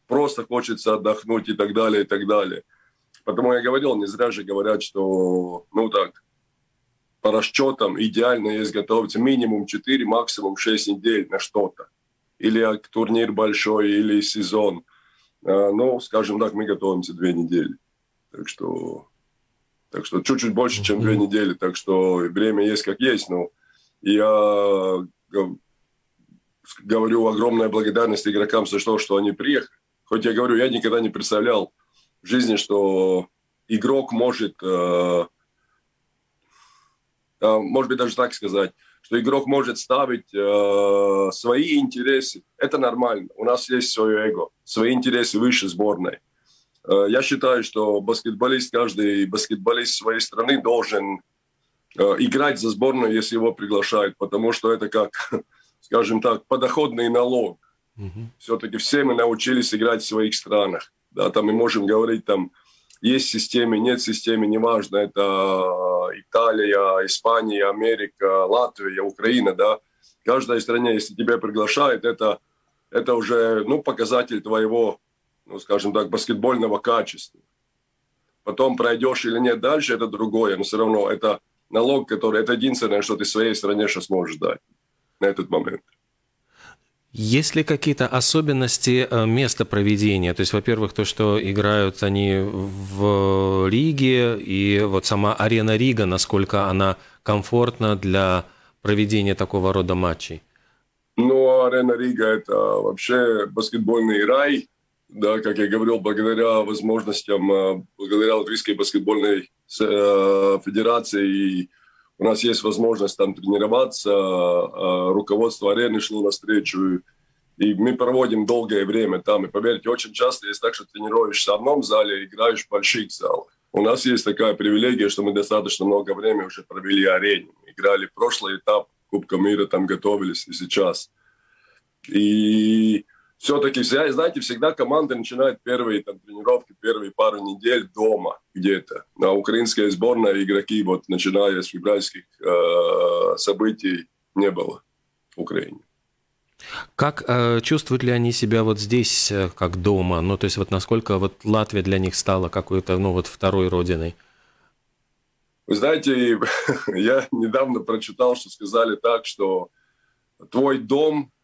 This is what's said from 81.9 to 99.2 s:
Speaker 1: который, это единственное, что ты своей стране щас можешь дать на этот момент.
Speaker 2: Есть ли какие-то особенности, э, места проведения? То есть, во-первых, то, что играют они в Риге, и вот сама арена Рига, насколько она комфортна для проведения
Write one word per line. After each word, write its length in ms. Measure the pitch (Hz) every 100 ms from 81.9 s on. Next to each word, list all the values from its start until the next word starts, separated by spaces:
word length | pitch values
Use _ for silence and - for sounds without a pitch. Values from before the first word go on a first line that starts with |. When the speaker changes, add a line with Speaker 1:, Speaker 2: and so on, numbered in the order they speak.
| 139 -
Speaker 1:
который, 340 | 110 110 110
это 120 | 110
единственное, 480 | 117 135 123 110 101
что 140 | 101 104
ты 100 | 98
своей 300 | 107 113 104
стране 320 | 98 104 104
щас 220 | 95 -
можешь 280 | 95 82 78
дать 220 | 85 - _ _ _ _ _ _
на 80 | 98
этот 220 | 95 90
момент. 320 | 82 - - _ _ _ _ _ _ _ _ - - _ _ _
Speaker 2:
Есть 420 | 113 107 131 160 156
ли 80 |
какие-то 440 | 151 147 151 139 127
особенности, 960 | 127 - 160 151 135 123 - 127 123 127
э, 160 | 120 110
места 400 | 120 127 - 113
проведения? 680 | 101 101 101 107 98 87
То 80 | 87
есть, 120 | 95
во-первых, 400 | 104 120 113 101
то, 100 | -
что 340 | 101 - 107 104
играют 600 | 98 101 104 104 98 -
они 360 | 101 98 101 95
в 1300 | 98 95 98 95 98 98 104 98 98 95 95 95 95
Риге, 680 | 117 160 139 131 127 120 107
и 400 | 98 95 101 101
вот 260 | 104 95 -
сама 280 | 101 104
арена 420 | 113 110 113 110 110
Рига, 300 | 131 113 95
насколько 640 | 92 - 98 95 101 98
она 260 | 95 95 92 - _
комфортна 760 | - 104 - 120 120 - 110 101
для 480 | 95 95 95 90 - _ _ _
проведения 540 | 104 104 104 107